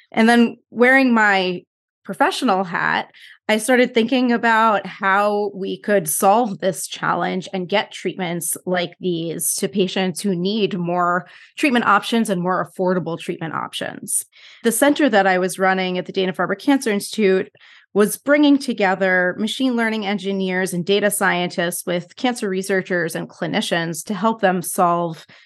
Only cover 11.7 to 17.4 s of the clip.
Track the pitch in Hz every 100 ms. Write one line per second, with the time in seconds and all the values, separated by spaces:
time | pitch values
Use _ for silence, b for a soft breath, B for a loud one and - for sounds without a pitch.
11.7 | 240 - 208 - 233 214 180 175 180 -
12.7 | - 180 180 160 165 - - 160 - -
13.7 | - - - - - - B B B 233
14.7 | 226 285 285 285 208 190 185 185 170 190
15.7 | 190 185 180 160 - 185 180 175 196 -
16.7 | 277 240 202 - - 196 190